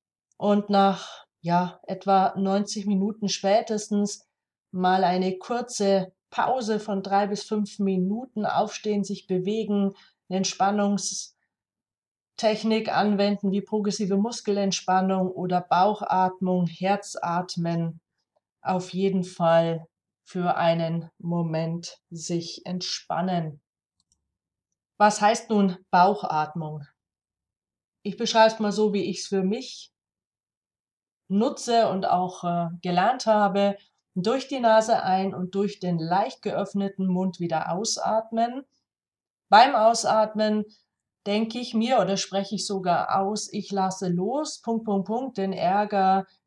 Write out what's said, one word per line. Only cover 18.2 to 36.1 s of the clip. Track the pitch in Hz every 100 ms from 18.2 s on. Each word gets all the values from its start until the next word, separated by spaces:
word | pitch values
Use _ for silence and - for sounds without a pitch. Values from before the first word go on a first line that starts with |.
| _ _ _ _
Auf | - 185 -
jeden | 180 196 190
Fall | 175 - 170 165 165 165 165 _ _ _
für | _ 180 180 -
einen | 170 170 165 170 165 _
Moment | 170 170 165 160 165 170 170 - -
sich | 170 160 170 165 - -
entspannen. | 180 - - - 160 185 175 160 147 _ _ _ _ _ _ _ _ _ _ _ _ _ -
Was | 208 208
heißt | 208 226 -
nun | 214 196 180 -
Bauchatmung? | 185 185 208 - 156 156 170 156 151 147 _ _ _ _ _ _ _ _ _ _ _
Ich | 208 -
beschreibe | 233 226 220
es | 220
mal | 208
so, | 196 214
wie | 196 -
ich's | 175 -
für | 196
mich | 185 233 262 - - _ _ _ _ _ _ _ _ _ _ _ _ _ -
nutze | 196 254 - 226 233 220
und | 190 -
auch, | 180 180 -
äh, | 175 175 170 175
gelernt | 180 175 202 262 226
habe. | 214 202 196 202 202 _ _ _ 185
Durch | 190 269 -
die | 269
Nase | 233 220 220 226
ein- | 190 185 196
und | 180 180 196
durch | 202 -
den | 180 170
leicht | 165